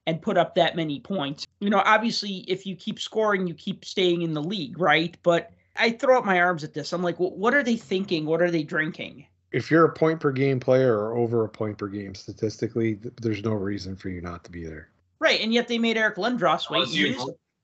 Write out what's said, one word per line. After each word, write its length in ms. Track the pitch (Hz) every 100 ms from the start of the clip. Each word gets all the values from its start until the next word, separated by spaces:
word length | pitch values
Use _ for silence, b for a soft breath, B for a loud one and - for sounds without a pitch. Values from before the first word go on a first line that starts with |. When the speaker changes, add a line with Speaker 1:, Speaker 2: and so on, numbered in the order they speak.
| 165
Speaker 1:
and 140 | 165
put 160 | - 175
up 180 | 165 180
that 200 | 160 165
many 240 | 156 135
points. 460 | - 190 139 147 - _
You 100 | 202
know, 120 | 196 -
obviously, 520 | 220 233 - 202 185 -
if 180 | 185 196
you 100 | 175
keep 240 | 214 -
scoring, 460 | - 220 214 196 180
you 80 |
keep 320 | 165 202 - -
staying 380 | 202 180 175
in 100 | 165
the 80 | 151
league, 380 | 160 208 127 151
right? 360 | 160 156 165 -
But 280 | 175 170 - _ _ -
I 140 | 226
throw 260 | 233 254 254
up 80 | 196
my 140 | 180
arms 240 | 180 160
at 100 | 151
this. 200 | 147 -
I'm 100 | 175
like, 140 | 175 165
"Wh-, 200 | 180 -
what 160 | 226
are 100 | 285
they 120 | 240 226
thinking? 480 | - 190 196 165 156
What 160 | 165
are 100 | 175
they 120 | 170
drinking?" 600 | 151 156 156 - 101 - - _ _
Speaker 2:
If 200 | 120 -
you're 140 | 160 160
a 80 |
point 260 | - 160 160
per 120 | 147
game 280 | 131 139 127
player 360 | 131 127 131 107
or 180 | 110 120
over 260 | 117 117
a 60 | 107
point 280 | - 107 98
per 100 | 101
game, 260 | 101 98 98
statistically, 800 | - - 107 - - 117 113 104
th-, 180 | 120 -
there's 220 | 113 104
no 100 | 110
reason 420 | 107 95 101 92 95
for 140 | 95
you 120 | 90
not 220 | 87 87
to 80 | -
be 140 | 87 80
there. 240 | 78 - _ _ -
Speaker 1:
Right, 220 | 302 190
and 120 | 214
yet 140 | 233 240
they 100 | 233
made 200 | 226 220
Eric 180 | 220 180
Lindros 540 | 233 247 170 170 -
wait 80 | 147
Speaker 3:
Unless 120 | - 170
you 120 | 143
Speaker 1:
years, 180 | 127 - - _ _